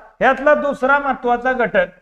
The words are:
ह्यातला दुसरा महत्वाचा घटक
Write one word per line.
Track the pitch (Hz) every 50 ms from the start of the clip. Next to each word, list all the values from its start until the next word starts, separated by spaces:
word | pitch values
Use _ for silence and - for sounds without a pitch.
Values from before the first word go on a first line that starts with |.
| - - _ -
ह्यातला | 196 254 262 - 277 302 294
दुसरा | - 285 285 254 - 247 262 277 285
महत्वाचा | 277 269 254 - - 240 240 240 240 262 254
घटक | 240 233 185 - 202 - - - _